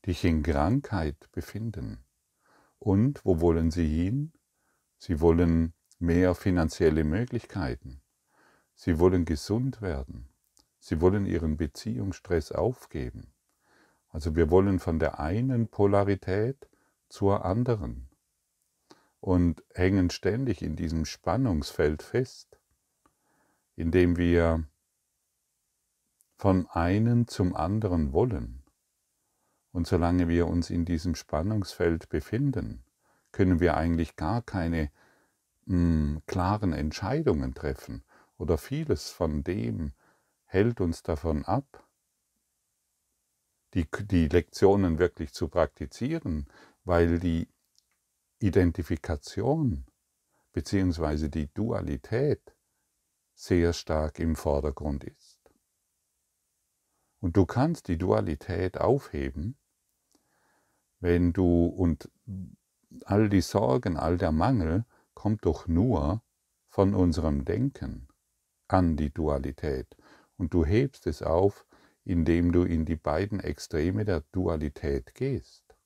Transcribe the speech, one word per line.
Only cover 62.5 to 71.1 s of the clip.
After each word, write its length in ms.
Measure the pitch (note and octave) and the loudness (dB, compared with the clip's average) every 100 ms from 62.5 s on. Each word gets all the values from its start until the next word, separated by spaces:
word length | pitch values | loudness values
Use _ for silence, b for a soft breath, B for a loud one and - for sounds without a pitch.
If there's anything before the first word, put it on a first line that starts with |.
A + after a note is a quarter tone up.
| - _ _ _ - - | -18 _ _ _ -20 0
all 240 | G2+ G#2+ | 2 4
die 120 | G2+ | 4
Sorgen, 560 | - G2+ A#2 C3 A2 D#2 | 2 0 2 2 0 -2
all 200 | D2 F2 | 0 0
der 140 | F2 | 2
Mangel 540 | D#2 G#2 B2+ D#2+ F2+ A#2 b b | 2 2 2 2 0 -2 b b
kommt 320 | - G#2+ G#2+ F#2 | -6 -4 0 0
doch 220 | D#2 - | 0 0
nur 540 | E2 B2 F2 C#2+ G#2+ _ _ _ _ _ | 2 2 2 0 -2 _ _ _ _ _
von 240 | - G2 | 2 2
unserem 500 | G2+ F2+ D#2+ D#2 C#2+ | 4 2 2 0 -2
Denken 640 | C2+ G#2 C3+ - - - - _ _ _ _ _ _ | -2 -2 -2 -4 -10 -10 -16 _ _ _ _ _ _
an 300 | F#2+ F2 D2+ | 2 2 0
die 140 | D2+ | -2
Dualität. 840 | - D2+ C#2 C2+ - D#2 C2 - - b b b - | -2 -2 -2 -4 -6 -6 -6 -8 -20 b b b -8
Und 160 | F2 | -2
du 100 | F2 | 0
hebst 440 | D#2 G#2+ C#3 - | 2 2 0 -4
es 160 | F2+ | -8